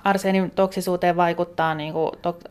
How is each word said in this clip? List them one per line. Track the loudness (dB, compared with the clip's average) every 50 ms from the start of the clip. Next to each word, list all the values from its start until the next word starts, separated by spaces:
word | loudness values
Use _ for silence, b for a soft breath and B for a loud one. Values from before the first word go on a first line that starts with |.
| 0
arseenin | 0 2 2 2 2 2 2 2 0
toksisuuteen | 0 0 0 0 0 -4 -4 -2 -2 0 2 2 2
vaikuttaa | 2 2 0 0 -2 -4 -4 -2 -2 -2 -2 -2
niinku | -4 -6 -6 -4 -2 -2 -2 -4 -4
to-, | -6 -6 -6 -6 -10 -8